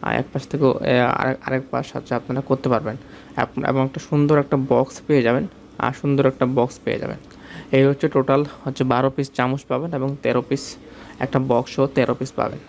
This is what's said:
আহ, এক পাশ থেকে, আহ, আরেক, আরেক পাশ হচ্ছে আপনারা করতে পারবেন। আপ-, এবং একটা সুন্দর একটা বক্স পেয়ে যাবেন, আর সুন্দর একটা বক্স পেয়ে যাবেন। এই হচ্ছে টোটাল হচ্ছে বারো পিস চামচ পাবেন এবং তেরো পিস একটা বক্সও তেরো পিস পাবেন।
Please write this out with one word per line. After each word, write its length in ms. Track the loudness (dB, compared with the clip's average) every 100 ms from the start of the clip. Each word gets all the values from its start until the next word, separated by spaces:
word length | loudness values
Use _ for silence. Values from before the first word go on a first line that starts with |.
আহ, 80 | 0
এক 140 | -2 -2
পাশ 140 | -6 -6
থেকে, 180 | 2
আহ, 580 | 2 2 2 2 2 2
আরেক, 140 | 0 -2 -4
আরেক 160 | -4 -2
পাশ 260 | -6 -6 -10
হচ্ছে 180 | -6
আপনারা 260 | -6 -4 -6
করতে 280 | -2 -2 2
পারবেন। 280 | 0 0 -8 -14 -20 -10 -4
আপ-, 300 | -2 -2 -2
এবং 180 | 0
একটা 160 | 0 -4 -2
সুন্দর 280 | 2 4 4
একটা 180 | 2 -2 2
বক্স 320 | 2 2 -4 0
পেয়ে 160 | 2
যাবেন, 240 | 4 0 -2 -10 -20 -4
আর 140 | -4
সুন্দর 340 | -2 0 2 2
একটা 200 | 2 0
বক্স 320 | 2 0 -2
পেয়ে 140 | -4 -4
যাবেন। 180 | -6 -10 -14 -20 -20 -18 0
এই 120 | 4
হচ্ছে 240 | 4 2 0
টোটাল 360 | 0 2 2 0 -6
হচ্ছে 200 | -8 -2
বারো 260 | 2 2 2
পিস 200 | 0 -6
চামচ 260 | -2 -2 -2 -4
পাবেন 260 | -4 -4
এবং 220 | -4 -4 -2
তেরো 200 | 0 0 0
পিস 280 | -4 -6 -16 -20 -20 -20 -8
একটা 200 | -2 -2
বক্সও 480 | 2 0 0 -2 0
তেরো 280 | 2 0
পিস 180 | 0 -4
পাবেন। 260 | -4 -4 -6